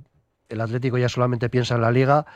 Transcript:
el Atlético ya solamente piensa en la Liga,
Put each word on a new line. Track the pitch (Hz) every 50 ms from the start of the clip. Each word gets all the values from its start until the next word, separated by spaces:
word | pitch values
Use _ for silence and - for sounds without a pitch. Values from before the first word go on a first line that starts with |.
| 135 _ _ _ _ _ _ _ _ -
el | 110 107
Atlético | 113 110 117 123 123 131 113 123
ya | 123 117
solamente | - 127 123 123 123 113 120 117
piensa | - 123 120 - 123
en | 117
la | 113 113
Liga, | 120 127 135 131 143 151 151 - -